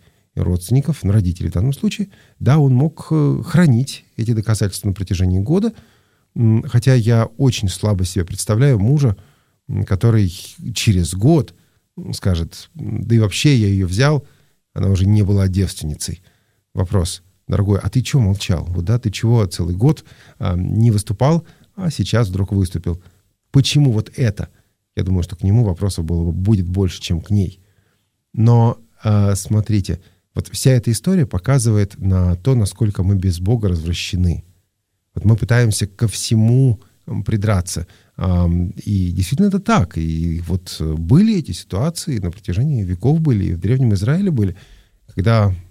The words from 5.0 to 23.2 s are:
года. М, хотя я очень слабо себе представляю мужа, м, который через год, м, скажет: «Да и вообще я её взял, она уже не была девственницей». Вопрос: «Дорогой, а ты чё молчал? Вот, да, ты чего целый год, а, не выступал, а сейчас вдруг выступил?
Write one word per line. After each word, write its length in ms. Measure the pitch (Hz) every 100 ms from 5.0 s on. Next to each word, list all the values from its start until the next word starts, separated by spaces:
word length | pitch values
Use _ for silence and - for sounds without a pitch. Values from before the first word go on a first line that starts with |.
| 95 90 92 92
года. 320 | 98 175 226 - - _ _ _ _ -
М, 260 | 113 110 143
хотя 260 | 123 135
я 320 | 131 110 117 113 -
очень 300 | 139 - 98
слабо 360 | - 107 98 90
себе 180 | 98
представляю 540 | 82 95 - 107 143 117
мужа, 360 | 104 147 139 98 - _ _ _ -
м, 160 | 98
который 480 | 98 95 117 110 95 82 - - 123
через 400 | 113 - 90 82
год, 400 | 90 117 165 82 - _ _ _ -
м, 140 | 139
скажет: 560 | - 101 85 80 - -
«Да 420 | 160 - - 98 117
и 20 |
вообще 360 | 107 - 151 135
я 120 | 101
её 180 | 98 92
взял, 380 | 92 139 151 - _ _ _ _
она 140 | - 95
уже 160 | 95 98
не 160 | 107
была 260 | 98 101 95
девственницей». 720 | 92 92 - 80 73 - - _ _ _ _ _
Вопрос: 480 | - 92 101 87 - _ _ -
«Дорогой, 320 | 92 98 101
а 60 | -
ты 120 | 131
чё 180 | 117 143
молчал? 460 | 101 98 - 85 85
Вот, 140 | 87 87
да, 120 | 117
ты 120 | 107
чего 320 | 95 113 120 98
целый 300 | - 85 90
год, 280 | 131 156 - - - -
а, 160 | 95 87
не 340 | 90 98 117
выступал, 540 | 107 - 101 131 165 - - _ -
а 140 | 180
сейчас 380 | - 101 107 107
вдруг 220 | 95 95
выступил? 500 | 98 92 85 87 87 - _